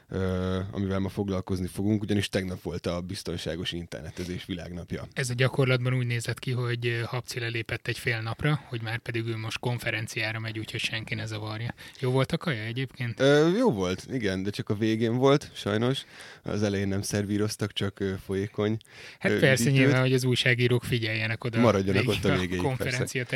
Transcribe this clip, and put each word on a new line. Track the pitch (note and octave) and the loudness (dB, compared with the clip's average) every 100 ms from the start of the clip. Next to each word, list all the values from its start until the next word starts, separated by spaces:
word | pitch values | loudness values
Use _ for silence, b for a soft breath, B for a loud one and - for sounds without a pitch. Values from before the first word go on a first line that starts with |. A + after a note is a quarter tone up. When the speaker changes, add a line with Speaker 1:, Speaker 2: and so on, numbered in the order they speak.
| B | B
Speaker 1:
ö, | F#2+ F#2+ F#2 F#2 F#2 F#2+ | -2 0 0 0 -2 -4
amivel | G2 F#2+ F#2+ | -4 -2 0
ma | F#2+ | -2
foglalkozni | - G2+ F#2 - F#2 F2 | -2 -2 -2 -2 -2 -2
fogunk, | - G2+ G#2+ | -2 2 2
ugyanis | G2+ G#2 - | 2 0 0
tegnap | G2+ F#2 F2+ | -2 -2 -6
volt | F2 E2+ F#2+ | -6 -4 -2
a | F2 | -4
biztonságos | F2+ G2 - F2 - D#2+ F2 | -4 -8 -6 -6 -4 -6 -4
internetezés | E2+ E2+ - E2 F2 F2 F2+ | -6 -8 -10 -12 -10 -8 -8
világnapja. | - F2 E2+ F2 E2+ F2 - | -8 -8 -8 -12 -8 -8 -8
Speaker 2:
Ez | - B2+ | -4 -4
a | |
gyakorlatban | A#2+ C3 - B2+ B2+ B2+ | 2 2 2 2 2 2
úgy | B2+ A#2+ | 0 0
nézett | A#2+ A#2 A2+ | -2 -4 -6
ki, | C3+ | -4
hogy, | B2 A#2+ A#2+ A#2+ | -2 -2 -2 -2
ö, | A#2 | -2
Habci | A2 B2 - B2 | -2 -6 -6 -8
lelépett | A#2 A#2 G#2+ A#2+ - | -4 -4 -4 -6 -4
egy | - | -4
fél | B2+ A2+ | -2 -2
napra, | A2+ - D3 D3+ - | -4 -2 0 0 -2
hogy | A#2+ | -6
már | A2 A#2+ | -4 -6
pedig | - A#2 A2+ | -4 -4 -2
ő | A2 | -4
most | A2+ - | -6 -4
konferenciára | B2 A#2+ A#2 A2 A2+ A#2+ A2 A2+ | -2 -2 -2 -4 -4 -4 -4 -4
megy, | A2+ A2 | -6 -8
úgyhogy | A2 A2+ | -6 -4
senki | - A2+ G#2 | -4 -4 -6
ne | A2 A2 | -6 -4
zavarja. | G#2+ G#2+ A2 A#2 - B B | -6 -6 -6 -6 -8 B B
Jó | B2+ | 0
volt | C3 B2+ | 2 2
a | E3 | 0
kaja | - A2+ | -2 -4
egyébként? | A2 A#2+ C3+ - A#2+ A2+ | -4 -4 -6 -6 -6 4
Speaker 1:
Ö, | C3+ D3 D#3+ G3+ | 6 8 6 6
jó | B3 | 4
volt, | G#2 F2+ F#2 - | 4 0 0 -2
igen, | C3 G2+ F#2+ | -2 0 0
de | G2 | -2
csak | - - | -4 -4
a | |
végén | G#2 A2 A2 A#2 B2 | 0 2 2 2 4
volt, | C3+ C#3+ - | 6 6 2
sajnos. | - G2+ G#2+ A#2+ C#3 - B B B | -6 0 2 2 0 -6 B B B
Az | - G#2 | -6 0
elején | G#2 G2 G2 | 2 2 0
nem | G2 | -2
szervíroztak, | G2+ G#2 G2+ G2+ G#2+ - G#2 | 0 -2 0 0 0 -2 -4
csak, | - G2+ - | -2 -4 -2
ö, | G2 F#2+ | -4 -4
folyékony, | - G2 G2+ - G#2 A2 - B B B | -4 -2 -2 0 0 0 -6 B B B
Speaker 2:
Hát | - | 0
Speaker 1:
ö, | G#2 | 4
Speaker 2:
persze, | D#3 C3 | 6 6
Speaker 1:
üdítőt. | C3+ C3+ | 4 6
Speaker 2:
nyilván, | C3 B2+ | 6 6
hogy | B2+ | 4
az | C3 | 4
újságírók | B2+ B2 C3 B2 B2 B2 | 4 2 4 4 4 2
figyeljenek | - A#2+ A2 A2 A2 A2+ | 2 -2 0 -2 -2 -2
oda | B2 A2+ | -2 4
Speaker 1:
Maradjanak | A#2+ G2 F#2+ G2 | 6 6 4 2
Speaker 2:
végig | G#2+ G2 | 2 2
Speaker 1:
ott | G2+ | 2
a | F#2 | 2
végéig, | F2+ F2+ | 0 0
Speaker 2:
a | |
konferencia | A2 B2 C3+ B2+ - C3 | 0 -2 -2 -2 -2 -4
Speaker 1:
persze. | B2 | -2